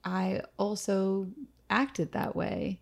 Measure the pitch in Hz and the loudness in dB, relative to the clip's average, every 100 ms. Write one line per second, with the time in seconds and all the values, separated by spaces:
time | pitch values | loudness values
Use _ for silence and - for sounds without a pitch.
0 | 185 185 185 196 - - 202 208 - 196 | -4 0 0 0 -4 -2 -2 0 0 2
1 | 190 190 190 214 277 _ - 202 277 - | 4 2 -2 -8 -14 _ 0 2 2 0
2 | 160 - - - - - - 185 | -2 0 -2 0 -2 -2 -2 -4